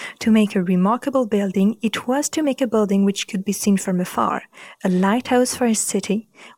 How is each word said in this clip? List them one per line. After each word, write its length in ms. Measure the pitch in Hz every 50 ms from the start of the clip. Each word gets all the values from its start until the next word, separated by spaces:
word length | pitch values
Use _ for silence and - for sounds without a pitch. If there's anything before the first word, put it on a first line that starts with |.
| - - - -
to 100 | - 233
make 260 | 220 220 208 208 -
a 60 | 202
remarkable 640 | 180 175 185 180 185 196 226 247 - 285 262 269 254
building, 520 | 208 - 208 202 196 180 196 190 208 226 -
it 240 | - 220 - - -
was 240 | - 254 294 294 -
to 140 | - 330 311
make 180 | 285 254 -
a 60 | 277 220
building 380 | 208 220 214 190 196 196 196
which 220 | 196 196 - - -
could 160 | - 196 190
be 100 | - 196
seen 240 | - - 208 202 190
from 220 | - - 185 180
afar, 440 | 180 - - - - - 160 - - - _ - - - - - -
a 60 | 196
lighthouse 680 | 180 180 190 196 208 254 247 - 262 247 254 247 -
for 100 | - 254
a 80 | 233 220
city, 540 | 208 - - - 202 - - 190 220 - _ _ - - - -